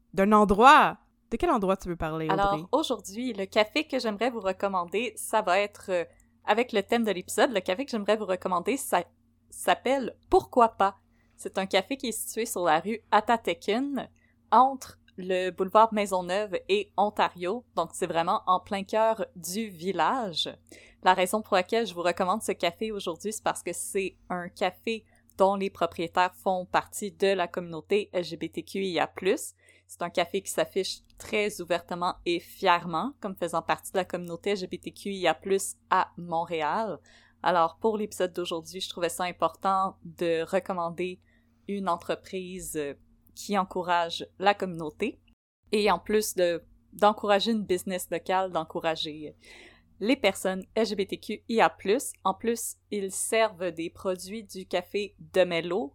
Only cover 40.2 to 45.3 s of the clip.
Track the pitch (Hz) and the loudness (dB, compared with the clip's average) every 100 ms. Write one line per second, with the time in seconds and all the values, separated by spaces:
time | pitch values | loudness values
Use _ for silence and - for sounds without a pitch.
40.2 | 170 160 160 190 - 180 170 165 180 185 | 0 0 0 -2 -2 -4 -4 -4 -8 -8
41.2 | _ _ _ _ - 202 190 170 - 160 | _ _ _ _ -10 -4 -2 -2 -2 -6
42.2 | - 190 180 185 160 156 143 135 _ _ | -6 -10 -8 -10 -8 -6 -6 -10 _ _
43.2 | _ - - 202 185 185 175 175 170 - | _ -12 -4 -2 -2 -4 0 0 0 -6
44.2 | 147 - 196 202 185 165 151 - 214 - | -10 0 2 2 -2 -6 -8 -4 -6 -6
45.2 | _ | _